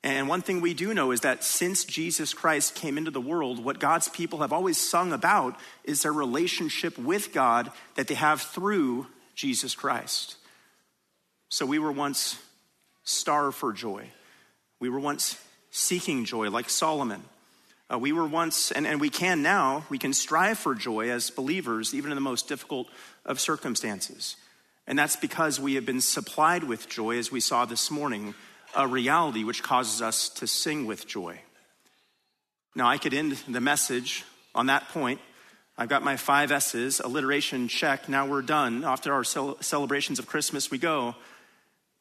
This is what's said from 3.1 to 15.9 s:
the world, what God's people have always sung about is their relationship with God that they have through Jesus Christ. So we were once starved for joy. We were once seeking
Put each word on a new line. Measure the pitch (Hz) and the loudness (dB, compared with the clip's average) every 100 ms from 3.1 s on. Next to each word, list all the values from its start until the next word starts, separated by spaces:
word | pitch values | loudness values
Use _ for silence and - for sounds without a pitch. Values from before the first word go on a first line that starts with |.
the | 139 | -4
world, | 127 170 135 123 | -2 -2 -2 -2
what | 120 139 | -4 0
God's | 147 160 - | 2 2 2
people | - 170 160 | -4 -4 -2
have | 147 | 0
always | 156 185 156 | 2 2 2
sung | - 170 180 | 2 2 2
about | 147 165 202 127 - - - | 2 4 4 4 -2 -16 -14
is | - 147 | -4 0
their | 156 | 2
relationship | 151 139 127 175 - 165 - 170 - | 2 0 2 0 0 -2 -2 -4 -4
with | 127 196 202 | 0 0 0
God | 151 131 117 117 - - - | 2 4 4 2 -8 -12 -6
that | 131 | -2
they | 139 | 2
have | 151 151 | 4 2
through | - - 190 208 139 123 131 - _ - | 0 -4 0 2 2 0 -4 -16 _ -6
Jesus | 143 123 131 - | -2 -2 -2 -4
Christ. | 139 123 - - - - - - _ _ _ _ _ _ _ _ _ | -2 -2 -2 -4 -4 -12 -20 -20 _ _ _ _ _ _ _ _ _
So | - 139 | -2 0
we | 147 | 2
were | 156 | 0
once | 139 143 135 - - - _ _ _ _ _ | 0 -2 0 -4 -6 -12 _ _ _ _ _
starved | - - - 147 143 131 | -4 -2 2 4 2 0
for | 135 | -2
joy. | 101 113 98 - - - - _ _ _ _ | -2 -6 -8 -10 -20 -20 -20 _ _ _ _
We | 123 | -4
were | 127 | -2
once | 143 143 - - - _ _ | -2 -2 -2 -4 -14 _ _
seeking | - - | -2 0